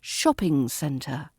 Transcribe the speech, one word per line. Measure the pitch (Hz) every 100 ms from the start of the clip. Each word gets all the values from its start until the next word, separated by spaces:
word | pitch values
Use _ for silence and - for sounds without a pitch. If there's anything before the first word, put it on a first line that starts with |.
shopping | - - 320 285 185 147 123
centre. | - 151 135 131 135 156